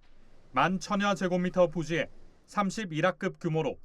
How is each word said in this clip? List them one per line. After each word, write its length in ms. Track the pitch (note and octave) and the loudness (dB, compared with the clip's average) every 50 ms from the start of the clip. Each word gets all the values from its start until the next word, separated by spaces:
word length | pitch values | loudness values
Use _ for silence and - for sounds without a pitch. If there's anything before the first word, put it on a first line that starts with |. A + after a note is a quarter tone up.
| - - - - - - - - - - | -20 -20 -20 -20 -20 -20 -20 -20 -14 -4
만 280 | - B2+ D3 E3+ F#3+ F#3 | 2 2 2 4 2 -2
천여 360 | - - G#3 G3 G3+ G3+ G3 | -4 -4 -2 0 2 2 0
제곱미터 520 | - F#3+ F3+ F3+ F3+ F3+ F3+ - F#3 F3+ E3 | 2 0 0 0 0 0 0 4 4 4 4
부지에 400 | D#3+ F3 D#3 - E3+ D#3 A#2 - - - - - - - _ | 4 0 -4 -2 -2 -2 -2 -4 -8 -16 -18 -20 -20 -20 _
삼십일 600 | - - G#3 G3+ F#3+ - A3+ A3 F3+ D#3+ D3+ E3+ | -8 -2 -2 -2 0 -2 -4 -6 -4 -2 0 2
학급 340 | F#3 F3+ - G3 F#3 D#3 - | 0 0 0 -4 -6 -4 -4
규모로 360 | - E3 D#3 D#3+ D#3 B2+ G2 - - | -4 -2 0 0 0 -2 -4 -6 -10